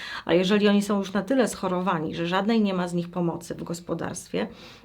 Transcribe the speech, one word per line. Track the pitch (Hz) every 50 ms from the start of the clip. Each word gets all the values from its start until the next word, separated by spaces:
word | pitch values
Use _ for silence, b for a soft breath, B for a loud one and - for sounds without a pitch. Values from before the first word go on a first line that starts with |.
| B B B B B
A | - 165
jeżeli | 175 185 180 214 202 208 208
oni | 202 202
są | 202 214 208 196
już | 196 185
na | - 208
tyle | 196 - 269 262 214 185
schorowani, | - - - 185 180 180 185 196 180 160 151 160 160
że | 165 170
żadnej | 170 185 196 196 220 233 226
nie | 208 196 185
ma | 180 180 175
z | 175
nich | 175 170 175
pomocy | - 180 175 170 160 165 - - 160
w | 156
gospodarstwie, | 170 - 170 - - - 170 165 - - - - - - - 180 220 - B B B B B B